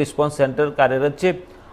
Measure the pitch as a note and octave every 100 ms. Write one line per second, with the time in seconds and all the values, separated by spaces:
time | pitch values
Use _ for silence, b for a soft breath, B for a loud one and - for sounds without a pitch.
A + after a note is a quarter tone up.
0 | D3 - D3 D3 C3 C3 D3 D3 C3 C3
1 | C#3+ C#3+ F3+ F3+ - B B